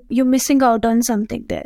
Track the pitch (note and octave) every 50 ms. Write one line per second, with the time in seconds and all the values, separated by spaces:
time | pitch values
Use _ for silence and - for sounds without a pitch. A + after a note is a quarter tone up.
0 | - - A#3 B3+ C4 B3+ C4 C4 - - C#4+ C4+ C4+ A#3+ A3+ A3 A#3 A#3 A3+ A#3
1 | A#3+ - A3+ G3+ A3 - - - - - E2+ D2 -